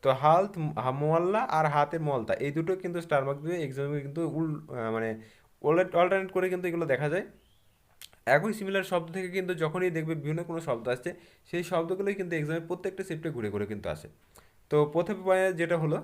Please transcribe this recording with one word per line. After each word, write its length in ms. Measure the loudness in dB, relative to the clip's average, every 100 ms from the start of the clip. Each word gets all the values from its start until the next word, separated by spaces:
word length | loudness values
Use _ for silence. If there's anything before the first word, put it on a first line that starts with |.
তো 60 | 2
হাত, 380 | 4 6 6 4 -2 -4 -2
হা-, 180 | -2 0
মল্লা 400 | 2 2 4 0 2 2
আর 80 | 4
হাতের 340 | 4 2 2
মলতা, 320 | 0 0 0
এই 180 | 0 0
দুটো 220 | -2 -2 -2
কিন্তু 240 | -2 -6
স্টার 200 | 0 0 2
মার্ক 140 | -4
দিয়ে 180 | -4 -4
এক্সামে 340 | -4 -4 -2 -2
কিন্তু 200 | -4 -4 -2 -2
উল-, 260 | -2 -4
আহ, 260 | -6 -6 -2 -2
মানে 140 | -2 -4 -10 -20 _ _ 2 4 4 4
অল্টারনেট 280 | 4 4 0
করে 140 | 0 0
কিন্তু 160 | 0 -2
এগুলো 180 | -2 0
দেখা 220 | 2 2
যায়। 160 | -2 -4 -14 _ _ _ _ _ _ -20 -8 4
একই 280 | 4 4
সিমিলার 320 | -4 -2 -2 0
শব্দ 160 | -2 -2
থেকে 160 | -6 -4 -4
কিন্তু 160 | -2 -2
যখনই 360 | -2 0 0
দেখবে 220 | 0 -4 -4
বিভিন্ন 260 | -4 -4
কোনো 160 | -4 -6
শব্দ 240 | -4 -4 -2
আসছে, 220 | -2 -4 -10 -18 _ _
সেই 180 | -6
শব্দগুলোই 520 | -2 -2 0 -2 -2 -2
কিন্তু 140 | -2 -2
এক্সামে 260 | -2 -4 -4
প্রত্যেকটা 340 | -6 -6 -8
শিফটে 260 | -8 -6 -6 -4
ঘুরে 140 | -4
ঘুরে 160 | -2 -4
কিন্তু 200 | -4 -6
আসে। 180 | -6 -8 -20 _ -20 -20 _ _
তো 60 | 2 4
প্রথমে 440 | 2 0 -2 2 4 4
যেটা 240 | 0 0 2
হলো 200 | 2 0